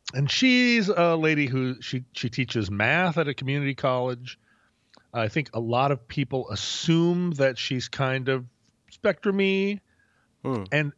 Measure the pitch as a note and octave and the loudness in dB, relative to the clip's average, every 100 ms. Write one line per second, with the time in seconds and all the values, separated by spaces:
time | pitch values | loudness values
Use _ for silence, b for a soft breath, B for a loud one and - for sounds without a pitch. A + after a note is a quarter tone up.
0 | - B2+ C#3+ - B3+ B3 B3 A#3 F#3+ F3 | -8 -2 0 2 4 4 4 2 2 2
1 | E3+ E3 D#3 D3+ C#3 C3 B2+ C3 - B2+ | 2 4 2 2 0 0 -2 -4 -8 -8
2 | B2+ - B2 - A#2+ A#2 G2 G2+ A2 D#3+ | -8 -8 -4 -2 -2 -2 -2 0 2 2
3 | F#3 E3 D3 C3+ C3 C#3+ C#3 C3+ C3+ B2+ | 2 0 -2 -4 -4 -2 -2 -2 0 0
4 | B2+ B2 B2 - b b b b b b | -2 -4 -10 -18 b b b b b b
5 | b A#2+ A2 D#3+ C#3+ A2+ A#2 A#2+ C#3 C#3 | b -4 -2 -2 -2 -4 0 2 2 0
6 | - - C3+ C3+ - A2 - - D#3+ E3 | -4 -4 -2 -4 -4 -6 -6 -4 2 4
7 | E3+ F3 F3+ C#3+ C3+ A#2+ - B2+ - - | 4 2 -2 2 0 0 -4 -4 -4 -2
8 | C3+ C3 B2+ C3 B2 _ _ _ _ - | -2 0 0 -2 -4 _ _ _ _ -4
9 | G#3+ - G#3 G3 G3 G3 G3 G3+ _ _ | -2 0 0 2 2 2 0 -4 _ _
10 | _ _ _ _ C3 A#2+ F#2+ D3 D3 | _ _ _ _ -6 -4 -2 -2 -2